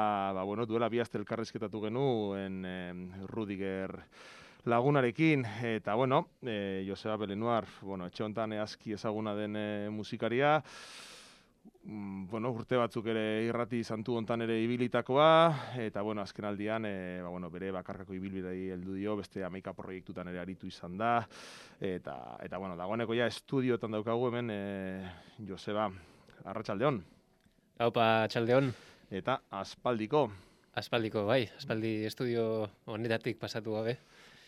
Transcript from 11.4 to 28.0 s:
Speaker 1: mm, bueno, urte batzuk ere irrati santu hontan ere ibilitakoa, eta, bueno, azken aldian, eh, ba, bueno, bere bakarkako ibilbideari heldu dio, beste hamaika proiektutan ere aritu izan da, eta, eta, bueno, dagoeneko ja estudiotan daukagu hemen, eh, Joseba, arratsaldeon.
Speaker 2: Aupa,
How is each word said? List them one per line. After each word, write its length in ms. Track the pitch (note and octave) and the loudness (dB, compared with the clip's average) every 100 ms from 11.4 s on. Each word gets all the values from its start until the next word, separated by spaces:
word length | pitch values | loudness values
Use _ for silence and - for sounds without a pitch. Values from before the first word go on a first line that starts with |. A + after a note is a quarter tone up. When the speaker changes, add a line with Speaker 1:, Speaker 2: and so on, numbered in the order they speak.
| _ _ - _ - | _ _ -20 _ -12
Speaker 1:
mm, 420 | G#2+ G2+ G2 F#2 | -8 -8 -8 -6
bueno, 220 | A2 A#2+ | -4 -2
urte 260 | A2 A2 B2+ | -4 0 2
batzuk 300 | A#2 A#2+ G#2+ | 4 0 0
ere 160 | A2 G#2+ A2 A2+ | 0 2 2 0
irrati 340 | A#2 A2 A#2+ | 0 0 -2
santu 300 | A2 A2 A2+ A#2 | -2 -4 -2 -2
hontan 280 | A2 A#2 | 0 0
ere 160 | A2+ A2+ | 2 2
ibilitakoa, 1120 | A2+ B2 B2 B2 - C3+ D#3 D#3+ E3 C#3 - B2+ | 2 2 2 2 2 6 8 10 8 6 -4 -4
eta, 240 | A2 G#2 | -4 -2
bueno, 180 | G#2+ G#2+ | -2 -2
azken 240 | G2 - G#2 | -4 -6 -4
aldian, 400 | G2+ G#2 A2+ G#2+ | -2 -2 -2 -2
eh, 340 | F#2+ F2+ F2+ | -4 -6 -6
ba, 60 | F2 | -6
bueno, 200 | F2+ E2+ | -6 -8
bere 220 | F2 F#2+ | -6 -4
bakarkako 420 | F#2 F2 F#2 F#2 | -4 -6 -10 -8
ibilbideari 560 | F#2 F#2+ F#2+ F2+ F#2 F#2 | -6 -4 -4 -4 -4 -4
heldu 240 | F2+ F#2 | -6 -6
dio, 240 | F#2+ G#2 G#2 | -4 -2 -2
beste 260 | F#2 G2 | -4 -6
hamaika 300 | F2+ F#2+ G2 | -6 -6 -10
proiektutan 540 | F2 F#2 F#2 - F2+ F2+ | -10 -10 -10 -10 -10 -8
ere 100 | F2+ | -6
aritu 300 | F2+ F#2 F#2+ | -8 -8 -10
izan 320 | - F2 F#2 | -12 -10 -2
da, 260 | A#2 A#2+ A2 - - - - - | 2 2 0 -12 -16 -16 -18 -6
eta, 580 | G2 F2+ - C2+ A#1 A1+ | -4 -4 -6 -10 -12 -12
eta, 160 | F2+ F#2 | -10 -8
bueno, 180 | F#2+ E2+ | -6 -6
dagoeneko 380 | F#2 A2+ A2 A#2 | -4 -2 0 2
ja 80 | A#2 | 2
estudiotan 640 | - - C3+ B2+ A#2 A2 G#2+ | 0 -2 0 2 2 0 -2
daukagu 300 | A2 A#2 B2+ | 0 2 2
hemen, 220 | A#2+ A#2+ | 0 -2
eh, 580 | G2+ G2 G2 F#2+ F#2+ F#2 F2 - - G2+ | -4 -4 -4 -6 -6 -10 -12 -18 -14 -10
Joseba, 420 | F2+ - G#2 G#2+ F#2 E2 - - - | -8 -4 0 0 -2 -18 -20 -20 -16
arratsaldeon. 520 | F2 A2 A2 G2+ C#3+ A#2 - - _ _ _ _ _ - | -10 -8 -4 2 2 2 -4 -20 _ _ _ _ _ 2
Speaker 2:
Aupa, 460 | A#2 B2 | 2 6